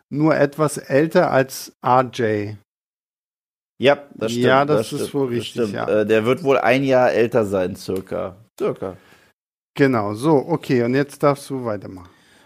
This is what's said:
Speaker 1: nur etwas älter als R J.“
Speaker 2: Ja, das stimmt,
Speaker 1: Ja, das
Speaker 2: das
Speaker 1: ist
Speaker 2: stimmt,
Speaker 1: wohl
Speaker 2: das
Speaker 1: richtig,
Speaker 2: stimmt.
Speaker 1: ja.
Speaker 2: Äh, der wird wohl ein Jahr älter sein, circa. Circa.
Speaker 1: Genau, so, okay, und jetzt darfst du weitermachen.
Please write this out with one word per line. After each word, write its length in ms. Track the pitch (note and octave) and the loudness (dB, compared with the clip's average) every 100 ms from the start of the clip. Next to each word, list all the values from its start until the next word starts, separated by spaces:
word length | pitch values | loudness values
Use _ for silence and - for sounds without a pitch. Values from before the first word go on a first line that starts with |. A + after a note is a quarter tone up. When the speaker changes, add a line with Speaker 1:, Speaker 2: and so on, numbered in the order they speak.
| - | -10
Speaker 1:
nur 260 | C#3 D#3 C3+ | 0 2 2
etwas 400 | C#3+ D3+ D3 - | 0 0 -2 -4
älter 540 | - C#3 D#3+ F3+ D#3+ | -2 0 2 2 2
als 420 | C3+ C3+ - - _ | 2 0 -4 -16 _
R 220 | C3 B2+ B2+ | 2 2 2
J.“ 440 | - A2+ G#2+ G#2 G#2 _ _ _ _ _ _ _ _ _ _ _ - | -2 -2 -2 -4 -10 _ _ _ _ _ _ _ _ _ _ _ 0
Speaker 2:
Ja, 220 | B2 C#3+ - | 2 2 -2
das 200 | - A2+ | -8 -4
stimmt, 120 | A#2+ B2+ | 0 2
Speaker 1:
Ja, 200 | C3 C#3+ | 4 4
das 260 | D3 A2+ | 0 -2
Speaker 2:
das 20 | |
Speaker 1:
ist 80 | D3 | -6
Speaker 2:
stimmt, 120 | A2 C#3+ | -4 -2
Speaker 1:
wohl 100 | C3+ | -2
Speaker 2:
das 80 | A#2+ | -4
Speaker 1:
richtig, 160 | A2 | -6
Speaker 2:
stimmt. 200 | B2 A2+ | -4 -4
Speaker 1:
ja. 140 | G2 A2+ | -4 -2
Speaker 2:
Äh, 180 | G#2+ G#2+ | 0 2
der 200 | A2 A2 | 2 2
wird 180 | C3 | 0
wohl 160 | C3+ - | 2 2
ein 240 | G#2 C3 | 4 2
Jahr 280 | C3+ B2+ B2 | 2 2 4
älter 320 | E2 A#2 B2 | 2 2 0
sein, 320 | G#2 G2 F2+ G2 | 0 -2 -2 -6
circa. 600 | - F#2+ F#2 F2+ F#2 F#2+ A2+ - | -8 -8 -6 -8 -8 -12 _ -6
Circa. 380 | G#3+ C3 F#2+ F#2 _ _ _ _ _ _ _ | -6 -4 -8 -12 _ _ _ _ _ _ _
Speaker 1:
Genau, 400 | - C#3 B2 G2+ | 0 2 2 -2
so, 200 | G#2 C#3+ | -4 2
okay, 500 | D3 D3+ D#3+ - C3 | 2 2 -4 -2 0
und 100 | A#2 | 0
jetzt 300 | C3 C#3+ - | 0 -2 -2
darfst 260 | D3 C#3 - | 0 0 -4
du 140 | C3+ | -10
weitermachen. 460 | A#2+ G#2 G2+ F#2 F2 _ _ _ | -8 -8 -10 -18 -20 _ _ _